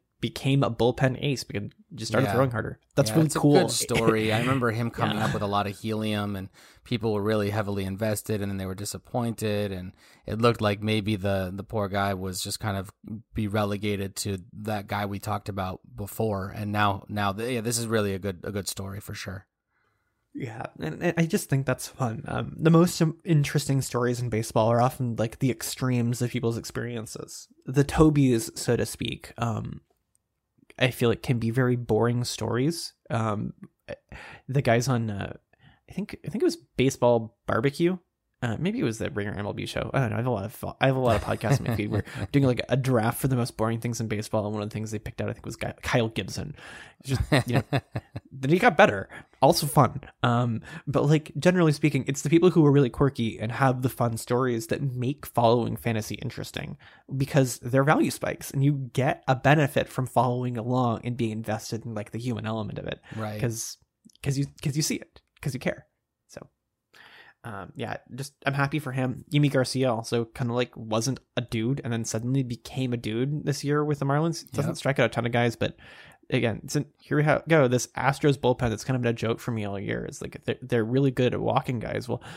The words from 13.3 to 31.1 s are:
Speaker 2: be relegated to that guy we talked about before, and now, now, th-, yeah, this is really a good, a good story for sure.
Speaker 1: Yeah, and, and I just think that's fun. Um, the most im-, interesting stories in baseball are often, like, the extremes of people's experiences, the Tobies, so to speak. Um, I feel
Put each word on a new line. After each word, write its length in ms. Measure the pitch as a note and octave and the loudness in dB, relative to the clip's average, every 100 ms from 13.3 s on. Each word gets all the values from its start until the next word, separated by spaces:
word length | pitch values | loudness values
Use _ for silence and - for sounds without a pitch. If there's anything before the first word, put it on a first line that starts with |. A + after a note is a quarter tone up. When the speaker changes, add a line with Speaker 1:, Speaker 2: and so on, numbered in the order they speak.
Speaker 2:
be 140 | - G#2 | -4 -2
relegated 680 | G#2+ G2+ G2+ G#2 G2+ G2 - | 0 0 0 -2 -2 -4 -6
to 220 | G#2 F#2+ F2 - | -4 -4 -8 -10
that 240 | G#2 G#2+ G2+ | -6 -6 -4
guy 180 | G#2 | -4
we 140 | G2+ G2+ | -2 -4
talked 320 | - G#2 - | -4 -6 -4
about 300 | G2+ F#2 F2+ - | -6 -6 -8 -12
before, 540 | A#2+ G2 - A2 F#2+ F#2+ - | -12 -8 -4 -2 -2 -4 -6
and 160 | G#2 | -2
now, 320 | G#2 G#2 G2 - | 2 2 2 -4
now, 240 | G#2 G2+ | -2 -2
th-, 200 | G2 A#2+ | 0 -2
yeah, 80 | A#2+ | -2
this 160 | A2 A#2 | -2 -2
is 100 | A2+ | 0
really 280 | A2+ G2+ | 0 2
a 40 | G2 | -2
good, 200 | G2 F2 | -4 -6
a 80 | - | -6
good 160 | G#2 F2+ | -6 -6
story 320 | - F#2+ G2 | -8 -8 -10
for 120 | - | -12
sure. 320 | G#2+ G#2 F#2 - _ _ _ _ _ _ _ _ C#4+ | -10 -10 -10 -14 _ _ _ _ _ _ _ _ -10
Speaker 1:
Yeah, 300 | A#2 - - - | -8 -8 -12 -8
and, 200 | D#3 - | -10 -4
and 120 | F3 E3+ | -2 0
I 100 | E3 | 0
just 220 | G#3 - | 0 0
think 140 | C#3 C3 | 0 0
that's 200 | B2+ - | -4 -6
fun. 380 | - B2 A2+ - | -4 -4 -4 -6
Um, 280 | A#2+ C3+ - | -6 -6 2
the 140 | E3 | 6
most 280 | E3 F3 - | 8 6 4
im-, 180 | E3 - | 0 0
interesting 580 | - D3+ C#3+ D3+ C#3+ C#3 | 2 2 2 0 0 0
stories 380 | - A#2+ B2 A#2+ | 0 0 0 0
in 100 | A#2+ | -2
baseball 380 | G#2+ A2+ A#2 A2 | -2 0 2 4
are 80 | A#2 | 4
often, 360 | B2 - B2 A2 | 4 2 -4 -2
like, 220 | A2+ - | -2 0
the 100 | C3 | -2
extremes 720 | A2+ - - B2+ B2 A#2 B2 | -2 -6 -2 0 2 2 0
of 80 | B2 | -2
people's 260 | B2 A#2 A2+ | -2 -2 -2
experiences, 880 | - - A#2 A#2+ A2+ - - - - _ - | -6 -8 -6 -8 -10 -12 -14 -16 -20 _ -2
the 180 | C3+ | 2
Tobies, 680 | C#3 - D#3+ C#3+ C3 A2+ - | 2 6 6 6 4 4 -2
so 200 | - - | -6 -2
to 120 | A#2 A#2 | 0 -2
speak. 460 | - B2 - - - | -6 -8 -10 -12 -6
Um, 460 | A#2 A2 A2+ - - _ _ _ _ _ _ _ _ - | -4 -4 -6 -10 -16 _ _ _ _ _ _ _ _ -2
I 120 | B2+ | 0
feel 200 | - A#2+ | 2 2